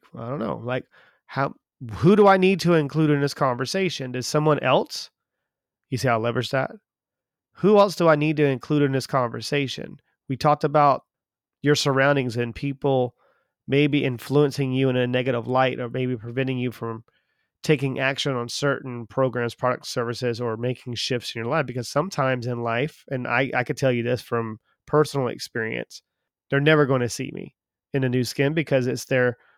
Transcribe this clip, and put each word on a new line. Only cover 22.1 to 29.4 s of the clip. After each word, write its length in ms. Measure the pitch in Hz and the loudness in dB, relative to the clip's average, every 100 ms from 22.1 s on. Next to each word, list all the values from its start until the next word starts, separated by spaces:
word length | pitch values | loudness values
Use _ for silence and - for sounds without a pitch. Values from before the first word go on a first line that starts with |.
| - 135 127 120 | -2 -2 -2 -4
in 160 | 120 | -4
life, 420 | 117 117 151 - - | -2 -2 -2 -6 -8
and 180 | 131 123 | -6 -2
I, 220 | 120 135 | -2 0
I 100 | 123 | -2
could 120 | 123 139 | -4 -2
tell 160 | 135 | 0
you 100 | 120 | 0
this 200 | 117 123 | 0 -4
from 360 | - 120 113 107 _ _ - | -2 -4 -4 -8 _ _ 0
personal 420 | 151 147 139 123 | 2 2 0 -2
experience, 760 | - - 120 110 120 - - - _ _ _ _ | -4 -8 -6 -4 -6 -8 -14 -20 _ _ _ _
they're 100 | 139 | 2
never 280 | 147 156 139 | 6 6 4
gonna 240 | 135 120 | 2 0
see 200 | - - | -4 -10
me 200 | 50 50 - _ _ _ | -10 -14 -18 _ _ _
in 100 | 139 | -2
a 60 | 127 | 0
new 160 | 127 | 0
skin, 300 | 120 - 139 | 0 0 0
because 320 | 160 139 135 123 | 0 0 0 0
it's 180 | 127 | -4
their 320 | - 131 123 120 | -2 0 2 -2